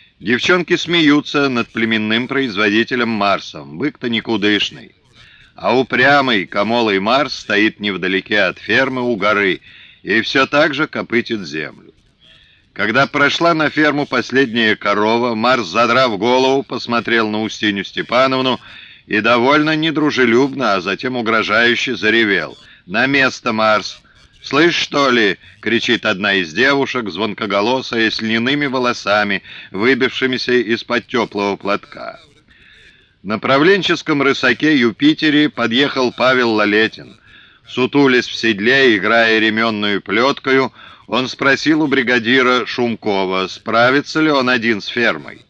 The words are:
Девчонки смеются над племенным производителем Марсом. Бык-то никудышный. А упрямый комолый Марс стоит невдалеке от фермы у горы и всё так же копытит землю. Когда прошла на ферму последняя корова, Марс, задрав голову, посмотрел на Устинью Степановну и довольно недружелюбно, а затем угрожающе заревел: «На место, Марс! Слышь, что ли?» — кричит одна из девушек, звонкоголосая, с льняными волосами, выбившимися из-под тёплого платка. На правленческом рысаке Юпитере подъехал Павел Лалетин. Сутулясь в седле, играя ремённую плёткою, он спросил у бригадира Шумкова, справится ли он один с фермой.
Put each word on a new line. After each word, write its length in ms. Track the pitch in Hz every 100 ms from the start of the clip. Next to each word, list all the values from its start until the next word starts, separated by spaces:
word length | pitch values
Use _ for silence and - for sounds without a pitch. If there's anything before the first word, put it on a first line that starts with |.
| _ _
Девчонки 580 | 95 120 - 180 160 175
смеются 720 | - 175 156 147 - 147 139
над 200 | 123 113
племенным 580 | 117 113 110 107 110 123
производителем 840 | 135 135 95 107 107 113 123 117
Марсом. 720 | 110 101 90 - 80 71 78
Бык-то 300 | 143 - 127
никудышный. 840 | 113 - 110 104 104 - - - _ _ _ - - -
А 240 | - 95 123
упрямый 680 | 127 123 135 143 131 107 85
комолый 520 | 104 101 120 113 98
Марс 360 | 101 131 139
стоит 440 | - - 104 107 -
невдалеке 600 | 104 92 92 95 - 107
от 180 | 92 85
фермы 440 | - 117 131 131
у 120 | 123
горы 460 | 110 101 101 98 78 - - - _
и 180 | - 110
всё 240 | 107 143 131
так 280 | 143 160
же 140 | 139 151
копытит 580 | 120 95 120 113 113 82
землю. 480 | 78 73 - - _ _ _ _ _ _ _ _
Когда 340 | - 104 117 139
прошла 480 | 143 143 - 170
на 160 | 160 147
ферму 340 | - 151 143
последняя 680 | 143 127 - 131 127 117 110
корова, 600 | 101 104 101 107 117 123
Марс, 320 | 110 117 131 90
задрав 520 | 98 120 120 131 98
голову, 460 | 117 127 131 135
посмотрел 640 | - 127 - 120 110 117 107
на 140 | 107
Устинью 420 | 110 - 110 98
Степановну 760 | 92 - 87 120 131 131 131 120 - - - - -
и 140 | 104
довольно 560 | 110 120 123 147 151 156
недружелюбно, 1000 | 160 151 151 123 127 117 135 135 117
а 60 | 98
затем 360 | 87 92 131 127
угрожающе 800 | 113 110 92 107 117 113 - 104
заревел: 600 | 104 113 107 95 73 60 - - -
«На 200 | 104 131
место, 460 | 139 131 - 123
Марс! 480 | 110 110 107 95 - _ _ _ _
Слышь, 320 | - 135 170
что 360 | 156 - 147 139
ли?» — 260 | 120 104 85 - -
кричит 460 | 110 113 - 110 110
одна 280 | 95 101
из 180 | 98 82
девушек, 580 | 80 131 139 131 127 107
звонкоголосая, 1000 | 85 107 95 110 101 107 131 - 117 113
с 120 | -
льняными 440 | 110 113 120 147 143
волосами, 760 | 127 123 117 - 104 101 95 - - -
выбившимися 840 | 95 117 127 123 - 127 123 -
из-под 520 | 123 107 117 - 120 -
тёплого 500 | 123 110 104 101 98
платка. 640 | 101 101 - 64 58 - - _ _ _ - - - _ _ _
На 160 | 92 107
правленческом 840 | 117 135 165 202 151 165 - 147
рысаке 540 | 139 131 131 113 151 147
Юпитере 760 | 117 98 143 151 156 147 147
подъехал 600 | - 117 117 139 131 123
Павел 400 | - 123 127 117
Лалетин. 680 | 107 104 104 110 - 65 - _ - - _ -
Сутулясь 580 | - 127 143 135 123 -
в 80 |
седле, 600 | - 113 101 110 139 135 104
играя 420 | 101 117 113 110
ремённую 600 | 110 110 117 107 104 98
плёткою, 720 | - 104 131 139 139 135 127 - - - -
он 220 | 110 127
спросил 540 | - 135 131 147 156
у 40 | 151
бригадира 800 | 135 120 123 113 131 127 123 110
Шумкова, 800 | - 120 110 110 98 92 95 95
справится 720 | - - 113 120 139 139 156
ли 100 | 156
он 180 | 139 123
один 320 | 127 113 104
с 60 | -
фермой. 580 | 120 113 78 71 - _